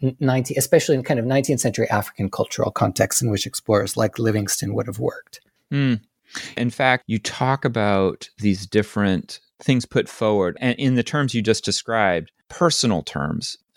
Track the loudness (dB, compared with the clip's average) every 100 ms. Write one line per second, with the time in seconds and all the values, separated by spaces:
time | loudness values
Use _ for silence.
0 | -4 -2 0 0 -2 -2 2 2 4 0
1 | 0 -2 2 0 2 0 0 0 0 0
2 | -2 -4 -4 -2 -4 -2 -4 0 0 2
3 | 0 0 0 0 -2 -8 0 2 2 0
4 | -2 0 0 0 -2 -4 -4 -4 -6 -4
5 | -4 -6 -14 -20 _ _ _ -2 0 -2
6 | -6 _ _ -14 -12 -4 -4 2 2 2
7 | 0 -4 -4 -2 0 0 0 0 2 2
8 | 2 -2 -12 -2 0 0 0 0 0 0
9 | 0 0 -4 -14 _ _ 0 0 2 -2
10 | -2 -2 2 2 2 0 -2 0 2 2
11 | 0 -2 0 0 2 2 0 -4 -2 2
12 | 2 2 -2 _ _ 0 2 2 2 0
13 | -2 -4 -4 -4 -6 -12 _